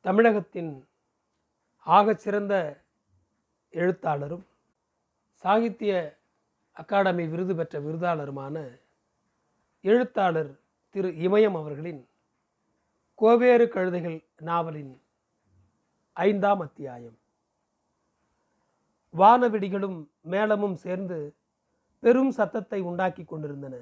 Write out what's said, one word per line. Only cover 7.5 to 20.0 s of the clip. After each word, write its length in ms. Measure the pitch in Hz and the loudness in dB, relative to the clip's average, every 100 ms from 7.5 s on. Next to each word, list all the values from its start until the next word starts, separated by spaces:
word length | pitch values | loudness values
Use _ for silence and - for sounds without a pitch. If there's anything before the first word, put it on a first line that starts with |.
| 170 | -4
பெற்ற 240 | 165 156 | -4 -6
விருதாளருமான 1000 | 147 160 175 160 143 139 135 156 131 120 _ _ _ _ _ _ _ _ _ _ | -8 -4 -4 -4 -6 -10 -10 -10 -12 -18 _ _ _ _ _ _ _ _ _ _
எழுத்தாளர் 760 | 190 240 254 - 190 160 147 139 _ _ _ | 2 2 2 0 0 0 -6 -12 _ _ _
திரு 180 | 196 185 | -6 -6
இமயம் 480 | 156 180 208 214 175 | -2 2 4 4 0
அவர்களின் 520 | 151 143 170 147 127 _ _ _ _ _ _ _ _ _ _ - | -8 -10 -12 -14 -18 _ _ _ _ _ _ _ _ _ _ 2
கோவேறு 500 | 220 233 247 240 233 | 4 6 6 6 4
கழுதைகள் 600 | 202 185 180 170 160 _ _ | 0 -2 -4 -6 -10 _ _
நாவலின் 640 | 160 170 165 151 139 127 _ _ _ _ _ _ _ _ _ _ _ | -4 -4 -4 -10 -14 -20 _ _ _ _ _ _ _ _ _ _ _
ஐந்தாம் 460 | - 185 202 202 202 | -2 0 2 2 0
அத்தியாயம். 580 | 151 - 139 120 117 113 _ _ _ _ _ _ _ _ _ _ _ _ _ _ _ _ _ _ _ 165 | -4 -12 -14 -14 -20 _ _ _ _ _ _ _ _ _ _ _ _ _ _ _ _ _ _ _ _ 6
வானவெடிகளும் 920 | 202 247 240 214 190 196 190 175 | 8 8 4 0 -4 -4 -6 -8